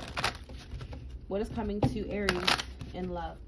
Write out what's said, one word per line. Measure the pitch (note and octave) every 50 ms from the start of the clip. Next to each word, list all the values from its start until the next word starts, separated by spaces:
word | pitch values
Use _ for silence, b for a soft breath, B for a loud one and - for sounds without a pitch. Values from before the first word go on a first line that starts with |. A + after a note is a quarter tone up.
| - - - - - - - - - - - - - - - - - - - - - - - - -
What | - F#3+ G3+
is | A3 -
coming | - A#3 G#3 G#3 G3+ G#3
to | G#3 - - G#3+ -
Aries | - F3+ G3+ G3+ F#3+ F3+ F3+ F3+ F3 - - - - - - - - -
in | F3+ F#3 F3+
love, | F3 E3+ E3 - - - -